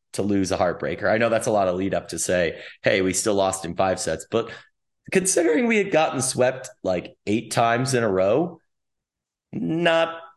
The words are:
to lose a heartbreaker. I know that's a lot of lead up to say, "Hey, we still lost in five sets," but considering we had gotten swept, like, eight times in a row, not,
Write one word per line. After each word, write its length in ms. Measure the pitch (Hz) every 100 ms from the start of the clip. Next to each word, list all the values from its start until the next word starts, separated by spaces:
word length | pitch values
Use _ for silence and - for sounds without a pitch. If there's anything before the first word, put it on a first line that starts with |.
| _
to 100 | -
lose 280 | 101 101 92
a 60 | 95
heartbreaker. 460 | 90 78 71 -
I 160 | 95 110
know 100 | 117
that's 160 | 113 117
a 60 |
lot 160 | 104 95
of 80 | 90
lead 180 | 98
up 140 | 87 -
to 100 | 85
say, 420 | - 90 82 - - -
"Hey, 220 | - 104
we 100 | 95
still 220 | 90 110 98
lost 300 | 95 92 85
in 100 | 87
five 240 | 95 90
sets," 260 | - 80 -
but 180 | 113 110 - - _ _ _ -
considering 560 | 190 185 339 339 311 240
we 100 | 214
had 140 | 196
gotten 320 | 156 156 135
swept, 460 | 123 123 123 131 - -
like, 340 | 92 90 - - -
eight 240 | 110 113
times 420 | - 117 120 131
in 80 | 123
a 80 | 113
row, 500 | 92 95 127 180 - _ _ _ _ _ _ _ _ _
not, 680 | - 170 160 170 165 165 - -